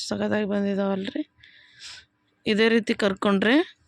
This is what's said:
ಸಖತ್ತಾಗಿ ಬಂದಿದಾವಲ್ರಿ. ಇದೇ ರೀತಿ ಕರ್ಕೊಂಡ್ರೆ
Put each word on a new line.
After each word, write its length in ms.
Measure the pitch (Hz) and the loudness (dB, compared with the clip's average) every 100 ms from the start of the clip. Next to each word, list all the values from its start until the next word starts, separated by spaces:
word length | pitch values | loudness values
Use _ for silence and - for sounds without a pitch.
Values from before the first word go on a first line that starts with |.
| - | -6
ಸಖತ್ತಾಗಿ 400 | 208 208 208 208 | -4 -2 -2 0
ಬಂದಿದಾವಲ್ರಿ. 680 | 202 202 196 196 196 196 - 302 _ - - - - - - - _ _ _ - | -2 -2 -2 -2 -2 -4 -8 -8 _ -20 -20 -20 -20 -20 -20 -20 _ _ _ -2
ಇದೇ 200 | 208 226 | 2 4
ರೀತಿ 240 | 226 220 | 4 0
ಕರ್ಕೊಂಡ್ರೆ 600 | 226 208 190 214 196 208 269 359 - | 0 0 0 0 2 4 2 2 -6